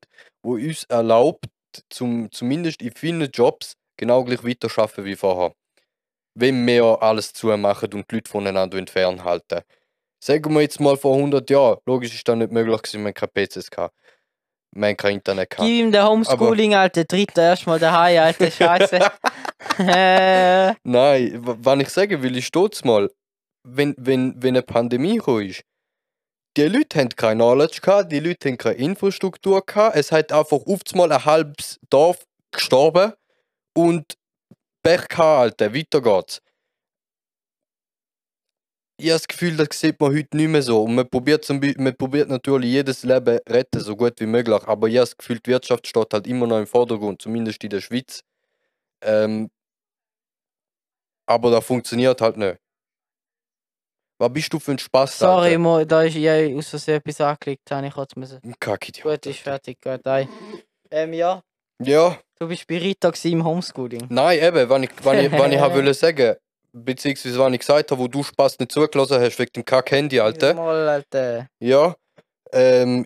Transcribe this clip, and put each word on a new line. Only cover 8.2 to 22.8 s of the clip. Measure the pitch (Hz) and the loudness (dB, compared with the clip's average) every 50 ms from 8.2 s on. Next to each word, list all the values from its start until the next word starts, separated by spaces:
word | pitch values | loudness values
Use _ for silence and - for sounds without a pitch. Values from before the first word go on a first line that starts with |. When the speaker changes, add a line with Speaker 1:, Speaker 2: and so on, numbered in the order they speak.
| - - | -10 -8
Speaker 1:
voneinander | - 104 101 98 95 95 95 92 98 95 | -8 -6 -4 -2 -2 -2 -4 -4 -6 -8
entfernen | 92 - - 95 92 92 92 92 87 | -10 -6 -4 -2 -2 -2 -2 -4 -4
halten. | 90 87 85 - _ 87 87 - _ _ _ _ _ _ _ _ _ _ _ - | -4 -4 -4 -4 _ -8 -10 -10 _ _ _ _ _ _ _ _ _ _ _ -2
Sagen | - 143 156 151 156 156 | -2 -2 0 0 0 0
wir | 151 | 0
jetzt | 151 147 - - | 0 0 -2 0
mal | 147 143 139 139 | 2 2 2 2
vor | - 139 135 | 2 0 0
hundert | 139 143 143 139 135 117 - | 2 0 0 -2 -2 0 2
Jahren, | 139 139 139 117 98 - _ | 2 4 4 4 2 0 _
logisch | 123 131 127 123 113 113 | -4 -4 -2 -4 -6 -10
ist | - - - | -6 -2 -2
das | 117 | 0
nicht | 113 113 101 | 0 -2 -2
möglich | 113 117 113 113 113 110 | -2 -2 0 0 -2 -2
gewesen, | - - - 107 | -4 -8 -10 -8
wir | 104 104 | -8 -8
haben | 98 | -6
keine | - 104 - - | -6 -8 -4 -2
P | 101 98 - | -4 -4 -4
Cs | - 92 - - | -6 -12 -14 -12
gehabt. | - - 87 85 - _ _ _ _ _ _ _ _ _ _ _ _ _ _ _ _ | -10 -10 -10 -10 -10 _ _ _ _ _ _ _ _ _ _ _ _ _ _ _ _
Wir | 98 104 104 | -4 -2 -2
haben | 101 - | -2 0
kein | - 101 101 | -2 -2 -2
Internet | 101 - - 98 95 92 - | -2 -4 -4 -4 -4 -4 -6
gehabt. | - - 214 226 | -4 -2 -2 0
Speaker 2:
Gib | 233 233 233 | 2 2 2
ihm | 226 | 2
den | 208 202 202 | 4 4 4
Homeschooling, | 214 220 220 226 - - - 220 226 226 208 220 214 208 | 4 4 2 2 0 0 2 2 2 2 2 2 2 4
Speaker 1:
Aber | 196 190 | 4 2
Speaker 2:
Alter, | 180 - 170 160 | 2 2 -2 -2
dritter | - 180 190 208 - - 170 | 0 0 -2 -2 0 2 2
erstmal | 165 170 180 180 - 175 165 160 | 4 4 2 2 0 -2 -2 0
daheim, | 165 160 175 170 170 180 175 165 160 | 2 2 4 4 4 4 4 4 4
Alter, | 165 165 - 170 165 | 4 2 2 0 -2
Scheiße. | - - 180 165 175 185 196 190 185 180 185 208 - | 2 2 2 4 4 4 2 2 2 2 2 2 0
Speaker 1:
<laughs> | - - - - - - - - _ - - - - | -2 -4 -6 -6 -6 -10 -14 -14 _ -8 -6 -4 -2
Speaker 2:
Äh. | 185 190 180 185 190 185 185 190 185 190 190 185 185 180 185 190 190 190 - - _ | 2 2 4 4 4 6 4 4 4 4 4 4 4 4 4 4 2 0 -2 -4 _
Speaker 1:
Nein, | 127 123 123 135 147 139 131 123 107 - 120 120 | 0 2 4 4 4 4 2 0 -2 -4 -6 -8
w-, | 123 117 113 | -8 -8 -2
wenn | 120 131 139 139 | 0 2 2 2
ich | 139 - | 0 -2
sagen | - 180 196 208 190 143 131 | -2 -2 -2 0 -2 -4 -4
will, | 127 127 | -4 -4
ist | 123 123 - - | -4 -6 -4 0
dort | 160 190 214 - - | 0 0 0 -2 -2